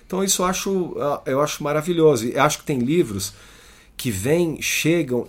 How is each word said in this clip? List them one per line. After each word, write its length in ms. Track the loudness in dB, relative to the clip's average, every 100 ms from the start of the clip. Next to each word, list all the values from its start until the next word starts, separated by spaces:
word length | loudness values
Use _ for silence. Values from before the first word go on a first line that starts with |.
| -8
Então 160 | -4
isso 180 | -2 0
eu 60 | 0
acho, 500 | -2 -2 -2 -2 -4 -2 -2
eu 160 | 0 0
acho 240 | 0 -2
maravilhoso, 640 | -2 -2 0 4 4 4 0
e 60 | 2
acho 220 | 2 0
que 80 | -4
tem 140 | -2
livros 560 | 2 2 0 -2 -8 -10 -20 -20 -20 -20 -20 -8
que 140 | -6
vêm, 500 | -2 0 2 0 -2
chegam 600 | -4 0 2 2 0 -2